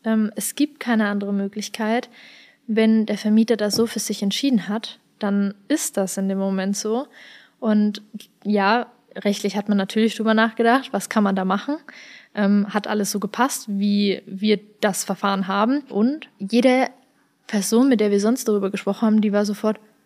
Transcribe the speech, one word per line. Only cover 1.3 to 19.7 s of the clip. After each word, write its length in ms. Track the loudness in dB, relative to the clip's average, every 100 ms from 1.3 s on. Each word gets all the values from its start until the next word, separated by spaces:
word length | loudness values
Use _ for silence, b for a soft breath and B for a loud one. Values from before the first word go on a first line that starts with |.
Möglichkeit.“ 760 | -4 -4 -6 -10 -4 -2 -2 -4 B B B B B -2
Wenn 380 | 2 4 4 2
der 120 | -2
Vermieter 400 | 2 4 4 0
das 180 | 0 0
so 120 | -2
für 120 | -4
sich 220 | -6 -4
entschieden 460 | -4 -2 0 0 0
hat, 320 | -6 -8 -16 _ -8
dann 340 | -2 0 -2 -6 -4
ist 300 | -4 -2 -2
das 200 | -2 -2
in 100 | -2
dem 80 | -2
Moment 380 | -2 -2 -2 -4
so. 300 | -2 -4 -6 B B B B _
Und 420 | 0 2 2 -2 -12 -20 -20 _
ja, 440 | -2 2 2 2 -2 _ _ -4
rechtlich 420 | -2 -2 -4 -4
hat 120 | 0
man 80 | 0
natürlich 380 | 0 0 0 0
drüber 180 | 0
nachgedacht, 560 | 2 2 2 2 2 0
was 180 | -6 -2
kann 140 | 2
man 120 | 2 2
da 100 | 0
machen? 320 | -2 -4 -8 B B B B B -2
Ähm, 320 | 2 2 2
hat 140 | -2 -2
alles 240 | -2 -2
so 80 | -4
gepasst, 460 | -4 -2 -2 -2 -6
wie 540 | -2 2 2 2 -2 -6
wir 340 | -2 0 0 -2 _
das 220 | -2 -2
Verfahren 440 | -6 -4 -2 -2 -2
haben. 340 | 0 2 0 -2
Und 400 | 0 0 0 -10 -12
jede 500 | -2 2 4 4 0 -6 _ _ _ _ -6
Person, 420 | -4 2 4 4
mit 100 | 4
der 120 | 2
wir 80 | 2
sonst 280 | 2 0 0
darüber 220 | 0 -2
gesprochen 300 | -4 -4 0 2
haben, 160 | 4
die 120 | 4
war 120 | 2 0
sofort, 340 | -2 -4